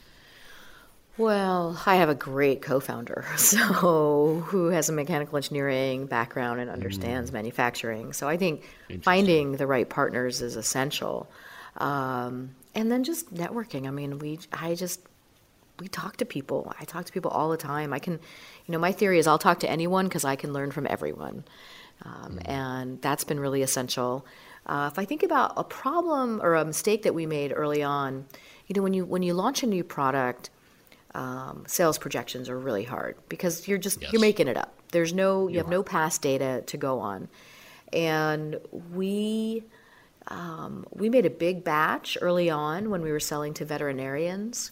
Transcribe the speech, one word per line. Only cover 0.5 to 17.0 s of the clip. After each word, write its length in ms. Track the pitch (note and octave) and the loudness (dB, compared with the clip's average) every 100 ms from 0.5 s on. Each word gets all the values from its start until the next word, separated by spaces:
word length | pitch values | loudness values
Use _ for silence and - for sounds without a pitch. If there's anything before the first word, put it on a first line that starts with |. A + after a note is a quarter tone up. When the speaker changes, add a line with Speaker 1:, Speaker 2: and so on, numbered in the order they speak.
| - - - - - _ - | -20 -20 -20 -20 -20 _ 0
Speaker 1:
Well, 640 | A3 G3+ F#3+ F3+ E3+ E3 - | 2 4 4 2 0 0 4
I 120 | F#3+ | 6
have 120 | D#3+ | 6
a 60 | C#3+ | 4
great 460 | C#3 C3+ C#3+ C3 | 0 4 4 4
co-founder, 600 | - C3 - A#2 A#2+ - C3 | 2 0 0 -6 -6 -8 -6
<laughs> 60 | D3+ | 4
so, 1040 | - G3+ G#3+ F3+ F3+ D#3+ D3+ D3 D3+ D#3+ D#3+ | 6 6 4 6 6 6 6 6 6 4 0
who 200 | G3 E3+ | 2 4
has 200 | F3 D3+ | 4 2
a 40 | |
mechanical 440 | D#3 C#3+ D#3 D3 D3 | 0 0 -2 0 -2
engineering 680 | C#3 C#3+ C#3 C3 C3+ C3 C#3 | -2 -2 0 0 0 -2 -2
background 520 | A#2+ A#2 C#3 A#2+ A#2+ | -2 -2 -2 -4 -4
and 120 | B2 | -6
understands 580 | B2 G2 G2 A#2 B2+ A#2+ | -6 -6 -4 -4 -4 -4
Speaker 2:
Mm. 40 | |
Speaker 1:
manufacturing. 800 | B2 A2 - A#2+ - A#2 A2 B2 | -6 -6 0 0 0 -6 -6 -8
So 140 | C#3+ C#3+ | -6 -2
I 80 | E3+ | 0
think 240 | F#3 D3+ - - - | 0 -2 -10 -20 -14
Speaker 2:
Interesting. 120 | F#2 | -2
Speaker 1:
finding 500 | F#3 F#3 G3+ D#3+ C#3+ C3+ | 4 6 8 6 4 0
the 100 | C#3 | 2
right 200 | C3 - | 2 2
partners 540 | - C#3 A#2 B2+ B2+ | 2 0 2 -2 -2
is 140 | A#2+ A#2+ | -6 -4
essential. 720 | G#2+ C3+ C#3+ - - B1 - - - - - - | -2 -2 -2 -2 -4 -6 -8 -18 -20 -18 -16 -4
Um, 800 | C#3 C#3+ C3 B2+ B2 B2 C3 - - | -2 0 -2 -2 -4 -6 -10 -14 -8
and 180 | G#3+ A3+ | -2 0
then 120 | B3 | 2
just 280 | C4 E4 - | 0 -4 -8
networking. 540 | E3+ E3+ A#3 A3 C#3 C3+ | -8 -6 -6 -6 -8 -6
I 40 | |
mean, 260 | C#3 C#3+ C#3+ | -6 -8 -8
we, 220 | D3+ D#3+ - | -8 -8 -8
I 220 | - E3 | -6 -4
just, 280 | E3+ F3+ - - _ _ _ _ _ _ - | -4 -4 -8 -12 _ _ _ _ _ _ -16
we 80 | F3+ | -10
talk 300 | - F3+ - | -8 -8 -4
to 80 | A#3 | -4
people. 480 | D3 - C#3 - - | -4 -4 -4 -4 -12
I 60 | D#3 | -10
talk 200 | E3 | -10